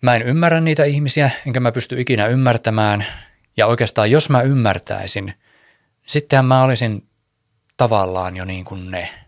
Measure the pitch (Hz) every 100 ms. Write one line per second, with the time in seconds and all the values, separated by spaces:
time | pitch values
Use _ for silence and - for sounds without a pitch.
0 | 127 120 120 151 170 165 160 156 147 143
1 | 147 156 139 - - 123 123 117 - 127
2 | 123 120 104 127 127 117 - 110 107 104
3 | 104 - - _ _ - 107 117 117 -
4 | 107 139 - 135 127 139 110 92 - 98
5 | 95 - 98 - _ _ _ _ _ _
6 | _ 151 147 139 131 131 131 123 120 104
7 | - _ _ _ _ _ _ _ 123 110
8 | 95 92 92 92 92 92 90 98 90 92
9 | 85 -